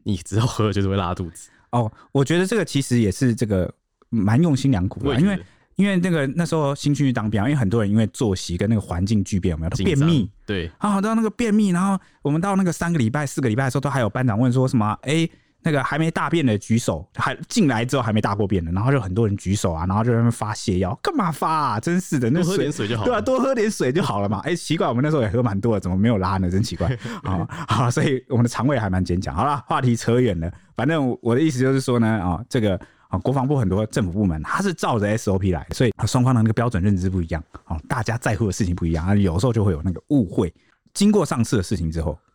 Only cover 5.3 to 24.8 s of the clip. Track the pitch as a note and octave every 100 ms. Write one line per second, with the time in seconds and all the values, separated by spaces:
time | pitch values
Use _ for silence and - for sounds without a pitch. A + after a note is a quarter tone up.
5.3 | F#3+ - _ _ - G3+ F#3 F#3 E3 C#3
6.3 | E3+ E3 D#3+ C#3+ C#3+ D3 C#3+ C#3+ A#2+ G#2+
7.3 | G#2 A2 D3 G2+ A#2 G2 G#2+ G#2+ - A2+
8.3 | F#2 - F2 G2+ A2 - F2 F#2+ A2 F#2
9.3 | G2 F2+ D#2 D#2+ - F#3 C#3+ D#3 D#3 G2+
10.3 | - - G2+ E2 - G#3 G3 G#3 A3+ A3
11.3 | - A#3 G#3+ G3+ F3 G3 F#3+ - _ C#3+
12.3 | D3+ G3+ G3 F#3 - E3+ E3+ A2 C#3 D3
13.3 | - B2+ G#2+ C3+ C#3 C#3+ C3 G#2+ B2 B2+
14.3 | G#2 B2+ B2+ B2+ B2 G#2 G#2 - E3 D#3+
15.3 | - _ _ E3+ C#3+ B2+ - E3 F#3+ D3+
16.3 | E3 C3+ G#2 - B2 - E2+ F#2 - -
17.3 | B2+ E3+ - D#3 A2+ B2 C#3+ A2+ G#2+ G#2+
18.3 | G#2 G2+ G2 E2 F#2 A#2+ C#3 F#2+ F#2 A2
19.3 | G2+ F2+ G#2 F#2+ D#2+ F2+ G2 A#2 A#2 A#2
20.3 | A2+ G#2+ G#2+ - F#2 F2+ A2+ - D#4+ F#3
21.3 | D3 E3+ D#3+ C#3 G#2+ E3+ F3 - D3 A#2+
22.3 | D#3 E3+ G3 C#3 D3 G#2 A#2+ A2 A#3 A3+
23.3 | C4 C4 B3 G#3+ - C3+ D3+ C3+ G2+ G2+
24.3 | G2+ C#3+ F3 - D#3+